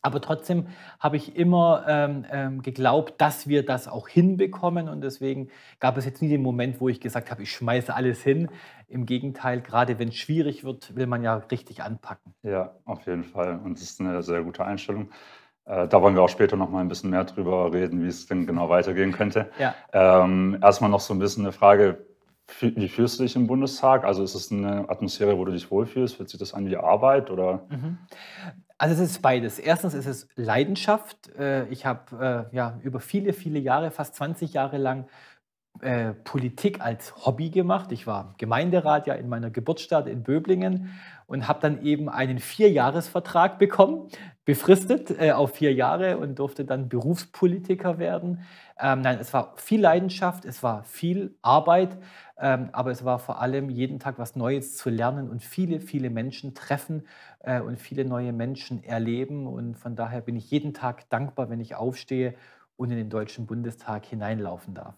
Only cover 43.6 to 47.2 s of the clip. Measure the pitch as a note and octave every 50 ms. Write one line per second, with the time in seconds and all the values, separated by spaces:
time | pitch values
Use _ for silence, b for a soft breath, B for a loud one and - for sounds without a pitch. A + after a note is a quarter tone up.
43.6 | G3+ G3 - - F#3+ A#3+ D#4+ - - B B B B B B _ _ - C#3+ C#3
44.6 | - - F#3+ F#3+ F#3+ F#3 B3 - - - - - D#3+ D#3 C#3 - C#3+ C3 - -
45.6 | D#3 C#3+ C3+ B2+ B2 C3 D#3 E3+ F#3 F#3 F3 - D#3 C#3+ C3+ B2+ C#3 C3+ - -
46.6 | C#3 C#3 C3+ C3+ C3+ B2 B2+ A#2+ A2+ C#3+ F3 F3